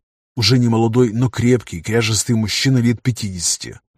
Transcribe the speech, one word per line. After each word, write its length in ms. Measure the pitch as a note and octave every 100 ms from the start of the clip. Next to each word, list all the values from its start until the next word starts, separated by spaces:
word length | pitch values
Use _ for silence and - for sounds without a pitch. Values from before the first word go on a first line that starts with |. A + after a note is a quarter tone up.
| _ _ _ -
Уже 220 | A#2 B2+
не 80 | A#2+
молодой, 460 | A2+ A2+ A#2+ B2
но 160 | A2+ B2+
крепкий, 520 | - A#2+ B2 - E2+
кряжестый 540 | F#2 A2+ A2 G#2+ - A2+
мужчина 420 | G#2+ - C3+ B2+
лет 240 | A#2+ A2+
пятидесяти, 800 | - A2+ G2+ F#2 E2 - - - _